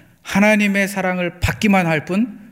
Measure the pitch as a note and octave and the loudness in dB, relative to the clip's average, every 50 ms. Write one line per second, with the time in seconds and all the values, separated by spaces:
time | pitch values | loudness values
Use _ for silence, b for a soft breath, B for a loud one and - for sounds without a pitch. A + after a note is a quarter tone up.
0 | B B B B B - - G3 G#3 G#3+ G#3+ G#3 G#3 G3+ G3 G3 G3 F#3+ G3+ G3 | B B B B B -2 0 2 4 4 4 2 2 0 0 0 -2 -2 -4 -4
1 | F#3 F#3 F3+ F3+ F3+ F3 F3 - - - - - - G#3+ G3 F#3+ F3+ E3 D#3+ D3+ | -4 -4 -2 -2 -4 -6 -4 -4 -4 -4 -2 0 0 2 2 4 2 2 0 0
2 | D3 - F3 G3+ A#3+ B3+ - - - - | -2 -2 -2 -2 -2 -2 -6 -14 -20 -20